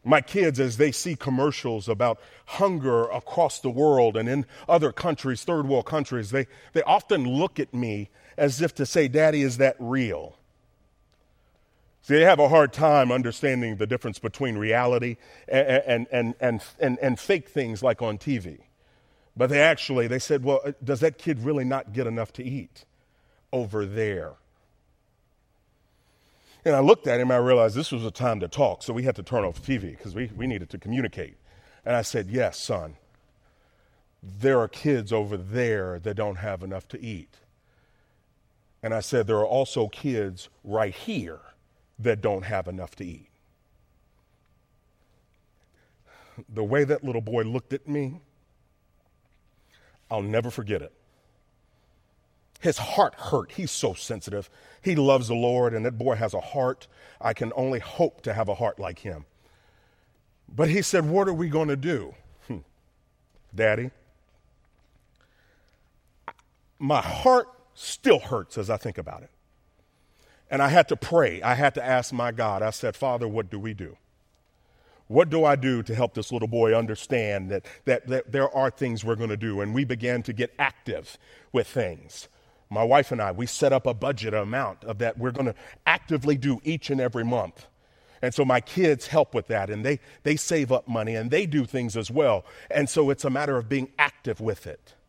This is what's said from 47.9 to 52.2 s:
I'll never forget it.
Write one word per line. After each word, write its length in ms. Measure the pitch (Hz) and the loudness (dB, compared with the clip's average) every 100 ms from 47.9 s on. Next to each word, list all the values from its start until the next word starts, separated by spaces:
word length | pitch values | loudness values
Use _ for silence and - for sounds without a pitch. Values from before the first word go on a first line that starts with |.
| 147 135 165 _ _ _ _ _ _ _ _ _ _ _ _ _ _ _ _ _ _ _ | -6 -6 -10 _ _ _ _ _ _ _ _ _ _ _ _ _ _ _ _ _ _ _
I'll 120 | 110 | -6
never 280 | 101 113 120 | -2 -2 -2
forget 320 | 120 104 95 | -8 -4 -6
it. 100 | - _ _ _ _ _ _ _ _ _ _ _ _ _ | -6 _ _ _ _ _ _ _ _ _ _ _ _ _